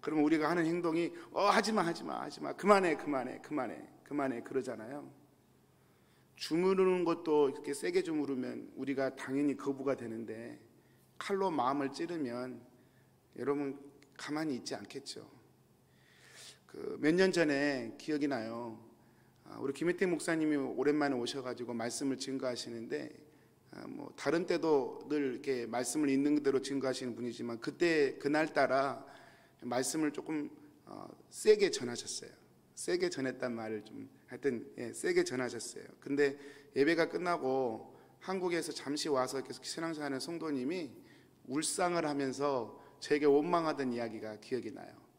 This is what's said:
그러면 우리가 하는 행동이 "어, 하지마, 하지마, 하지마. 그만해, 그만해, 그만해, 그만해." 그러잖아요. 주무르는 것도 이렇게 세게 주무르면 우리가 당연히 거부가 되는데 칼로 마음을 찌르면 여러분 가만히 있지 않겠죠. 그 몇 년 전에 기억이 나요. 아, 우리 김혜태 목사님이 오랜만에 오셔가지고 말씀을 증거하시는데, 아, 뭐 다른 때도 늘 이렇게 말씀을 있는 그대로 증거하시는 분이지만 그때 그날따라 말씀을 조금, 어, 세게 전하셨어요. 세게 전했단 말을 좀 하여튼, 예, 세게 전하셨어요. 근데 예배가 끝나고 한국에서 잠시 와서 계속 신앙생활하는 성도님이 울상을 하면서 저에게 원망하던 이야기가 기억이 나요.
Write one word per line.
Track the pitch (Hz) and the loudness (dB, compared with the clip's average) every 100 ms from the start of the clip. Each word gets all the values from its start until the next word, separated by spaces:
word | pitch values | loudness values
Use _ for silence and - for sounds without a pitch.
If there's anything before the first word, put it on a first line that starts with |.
그러면 | - 156 151 | 0 4 4
우리가 | 156 151 | 6 4
하는 | 175 160 | 2 2
행동이 | 175 170 160 165 - - | 2 0 0 -2 -4 -6
"어, | - 202 | 2 6
하지마, | 202 214 220 170 | 6 4 2 2
하지마, | 165 - 62 | -2 -6 -6
하지마. | 143 - 147 | -6 -8 -8
그만해, | 139 180 196 180 143 | 0 6 6 6 0
그만해, | - 139 123 107 | 0 -2 -2 -8
그만해, | - 151 120 85 - - | -6 -4 -4 -8 -14 -20
그만해." | - 143 135 117 | -8 -4 -2 -4
그러잖아요. | - 135 120 110 110 143 135 - - _ _ _ _ _ _ _ _ _ _ - | -4 -4 -4 -8 -10 -12 -14 -20 -20 _ _ _ _ _ _ _ _ _ _ -14
주무르는 | - 160 185 190 185 180 170 | -2 2 4 4 4 4 2
것도 | 165 160 151 143 | 0 2 4 4
이렇게 | 139 143 | 2 -6
세게 | 143 - 180 | -4 0 0
주무르면 | 165 156 139 131 123 120 - - | 0 -2 -2 -2 -4 -6 -10 -8
우리가 | 131 135 135 135 | -4 0 -2 -2
당연히 | - 135 147 135 | -4 0 2 0
거부가 | 139 135 139 131 | -4 -2 -2 -2
되는데 | 120 113 110 113 117 120 - - _ _ _ _ | -4 -8 -8 -10 -12 -16 -20 -20 _ _ _ _
칼로 | - 196 190 | -2 0 2
마음을 | 151 123 143 139 | 2 2 2 -2
찌르면 | 139 170 175 131 120 127 120 - - - _ _ _ _ - | -4 -6 -4 -4 -4 -8 -10 -16 -20 -20 _ _ _ _ -6
여러분 | 123 143 143 139 - - - - | -2 0 -2 -6 -14 -20 -20 -14
가만히 | - 151 160 123 | -6 -4 -2 -4
있지 | - 127 | -6 -10
않겠죠. | 101 101 - 110 110 - _ _ _ _ _ _ _ - - - - - _ | -10 -14 -12 -14 -16 -20 _ _ _ _ _ _ _ -20 -20 -20 -20 -20 _
그 | - - - | -10 -8 0
몇 | 143 175 | 4 6
년 | 190 | 6
전에 | 170 156 139 143 135 113 98 | 6 4 4 2 0 -6 -10
기억이 | - 147 143 | -4 0 0
나요. | 131 110 117 120 110 - - - _ _ _ | 0 -4 -6 -8 -12 -18 -20 -20 _ _ _
아, | - 113 | -18 -6
우리 | 131 | -6
김혜태 | 139 165 175 185 | 0 0 2 2
목사님이 | 160 - 160 156 147 | 2 0 0 2 2
오랜만에 | 131 110 131 147 143 127 | 0 2 2 4 2 0
오셔가지고 | 120 139 127 117 120 | -2 -4 -6 -6 -6
말씀을 | 117 117 117 139 127 | -4 -4 -2 -2 -2
증거하시는데, | - 135 131 120 - 117 113 147 139 - - - - _ _ | -4 -4 -2 -4 -6 -8 -6 -6 -6 -14 -20 -20 -20 _ _
아, | - - | -14 -12
뭐 | - - - | -10 -12 -4
다른 | 139 165 175 | 0 0 2
때도 | 170 160 147 120 - - | 0 4 4 2 -6 -2
늘 | 151 139 | 0 0
이렇게 | 117 139 127 117 | -2 -4 -4 -2
말씀을 | 117 127 156 143 | -4 -2 0 4
있는 | 135 143 147 | 4 4 4
그대로 | 139 135 | 4 2
증거하시는 | 135 139 131 127 127 110 | 0 -2 -2 -2 -6 -6
분이지만 | 120 113 120 113 | -8 -6 -8 -6
그때 | - 135 170 160 139 - | -8 2 4 6 4 2
그날따라 | 143 151 156 151 131 131 135 117 - - - - - _ | 0 2 2 4 4 4 2 -2 -12 -20 -20 -20 -20 _
말씀을 | 123 120 131 160 151 | -2 0 0 0 0
조금, | 143 - 156 147 - - - - | -2 -4 -4 -6 -12 -20 -20 -16
어, | 50 - - - | -14 -14 -18 -18
세게 | - 214 214 196 | 0 6 8 6
전하셨어요. | - 120 120 - - - - - _ _ - | 2 -4 -6 -8 -10 -12 -18 -20 _ _ -10
세게 | - 175 180 | -2 0 0
전했단 | 156 131 127 127 | 0 -4 -2 -4
말을 | 117 110 110 | -4 -4 -6
좀 | 104 113 107 - - | -8 -14 -16 -18 -16
하여튼, | 120 139 117 - - | -2 0 0 -6 -8
예, | 117 | -8
세게 | - 175 180 170 | -2 2 2 2
전하셨어요. | 131 127 113 - - - - | 0 0 -2 -10 -12 -16 -16
근데 | - 143 143 139 - - - | -4 4 4 2 -14 -20 -6
예배가 | 135 143 165 165 | 4 4 6 2
끝나고 | 170 180 170 131 135 127 110 - - - - | 0 0 0 2 2 0 -2 -10 -20 -20 -16
한국에서 | - 190 180 170 156 | -6 -2 0 0 -2
잠시 | 143 - 147 170 | -8 -6 -4 2
와서 | 135 127 135 | 2 2 -2
계속 | 131 131 - | -6 -10 -10
신앙생활하는 | - 165 156 147 131 | -6 -6 -4 -4 -4
성도님이 | 147 170 160 139 127 185 143 - - - - _ - | -6 -6 -4 -2 -2 -4 -6 -12 -20 -20 -20 _ -6
울상을 | 135 156 - 180 170 160 | -2 -2 2 2 2 0
하면서 | 143 135 123 143 135 107 - - - | 0 -2 0 0 0 -2 -10 -20 -16
저에게 | - 147 147 | 2 6 8
원망하던 | 143 147 170 160 143 131 | 8 6 2 2 0 -2
이야기가 | 120 117 110 107 107 | -2 -4 -6 -8 -10
기억이 | - 123 107 | -4 -4 -4
나요. | 95 85 - - | -10 -14 -18 -20